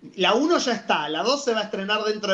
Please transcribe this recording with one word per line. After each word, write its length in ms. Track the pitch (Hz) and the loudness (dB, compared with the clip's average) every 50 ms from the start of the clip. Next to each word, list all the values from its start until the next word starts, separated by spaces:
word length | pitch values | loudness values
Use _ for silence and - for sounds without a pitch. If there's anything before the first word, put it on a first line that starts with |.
| - - - | -20 -12 -4
La 180 | 196 180 185 214 | 0 2 4 4
uno 240 | 254 294 339 339 262 | 4 4 4 2 2
ya 140 | - 254 | 2 0
está, 360 | 226 208 - - 190 160 147 151 | -2 -2 0 0 0 0 0 -2
la 140 | 156 165 | -4 -2
dos 220 | 190 240 285 277 - | 0 0 0 0 0
se 80 | 247 | -2
va 80 | 220 214 | -2 -2
a 40 | 202 | -2
estrenar 380 | 208 208 196 196 202 214 214 214 | -4 -6 -6 -4 -2 -2 -2 0
dentro 260 | 214 208 208 202 196 | -2 -4 -2 -2 -2